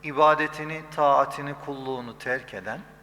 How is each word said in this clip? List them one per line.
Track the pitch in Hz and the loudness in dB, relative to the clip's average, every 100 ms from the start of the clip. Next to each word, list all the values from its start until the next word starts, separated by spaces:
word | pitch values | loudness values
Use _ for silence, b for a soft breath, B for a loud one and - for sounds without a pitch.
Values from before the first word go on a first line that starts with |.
ibadetini, | 156 139 151 151 151 - 151 160 156 - | -6 4 6 6 2 -4 -8 -10 -10 2
taatini, | 147 139 139 - 143 143 - | 4 6 4 -2 -10 -10 -10
kulluğunu | 139 131 131 120 110 | -8 -6 -6 -8 -10
terk | 131 131 - | -4 -4 -4
eden | 101 98 127 - - | -10 -8 -10 -12 -20